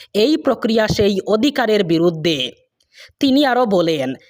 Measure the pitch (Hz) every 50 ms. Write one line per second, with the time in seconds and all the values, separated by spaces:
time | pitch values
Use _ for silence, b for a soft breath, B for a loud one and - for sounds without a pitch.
0 | B B - 202 220 294 311 - - 269 226 - - 226 226 226 214 202 - -
1 | 208 202 202 185 - 190 208 220 254 294 - 269 233 214 214 202 190 160 170 160
2 | 170 180 165 160 151 170 156 135 127 123 - _ _ _ _ _ B B B B
3 | B B B - 285 269 262 285 294 262 240 247 254 208 196 175 165 165 160 143
4 | 127 131 127 - b b